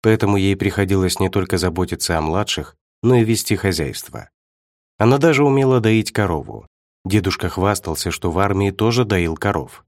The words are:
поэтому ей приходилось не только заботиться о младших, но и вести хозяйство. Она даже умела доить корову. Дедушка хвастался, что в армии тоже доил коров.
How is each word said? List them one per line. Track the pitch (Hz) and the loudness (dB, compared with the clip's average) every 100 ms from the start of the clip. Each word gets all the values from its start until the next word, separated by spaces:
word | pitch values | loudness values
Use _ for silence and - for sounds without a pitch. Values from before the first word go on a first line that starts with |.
поэтому | 110 110 101 101 | 2 2 2 2
ей | 98 95 | 0 0
приходилось | 98 - 98 98 92 - | -2 0 0 2 0 0
не | 95 | -2
только | 101 90 90 | 0 -2 -2
заботиться | 90 82 90 87 - 82 | -2 -2 -4 -4 -2 -2
о | |
младших, | 78 90 104 - 73 _ _ _ | -2 -2 -4 -6 -8 _ _ _
но | 117 123 | 2 2
и | |
вести | 113 113 - 104 | 2 0 -2 -2
хозяйство. | 98 85 71 - - - - _ _ _ _ _ _ _ | 0 -2 -4 -8 -14 -18 -18 _ _ _ _ _ _ _
Она | 110 139 | 2 4
даже | 165 139 | 4 4
умела | 143 135 131 127 | 4 4 4 2
доить | 110 110 107 | 4 2 0
корову. | - 101 78 - 53 - _ _ _ | -2 -2 -2 -6 -16 -20 _ _ _
Дедушка | 92 104 92 - 90 | 0 0 0 -4 -6
хвастался, | 92 98 101 - 78 90 | 0 0 0 -4 -6 -6
что | - 87 | -4 -2
в | 82 | 0
армии | 101 98 101 | 0 2 0
тоже | 95 110 117 110 | 0 0 2 0
доил | 95 85 80 | 0 0 -2
коров. | 101 87 65 - | -2 -2 -6 -16